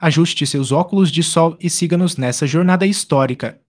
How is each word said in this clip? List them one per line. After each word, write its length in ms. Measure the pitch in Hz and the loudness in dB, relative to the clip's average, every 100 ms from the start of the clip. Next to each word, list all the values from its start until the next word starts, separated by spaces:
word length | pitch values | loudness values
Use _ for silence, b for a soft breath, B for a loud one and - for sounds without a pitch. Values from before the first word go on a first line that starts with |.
ajuste 440 | 165 151 170 - | 0 2 0 0
seus 280 | 143 139 127 | -4 -2 0
óculos 380 | 143 180 196 175 | 0 0 2 2
de 120 | 156 | 2
sol 340 | 160 170 165 160 | 0 2 0 0
e 100 | 170 | -6
siga-nos 460 | - 170 175 175 - | -2 0 0 0 -2
nessa 300 | 123 - 143 | -4 -2 -2
jornada 380 | 156 180 185 | 2 2 2
histórica, 760 | 196 196 - 139 131 127 113 - | 0 -2 0 0 0 -4 -8 -12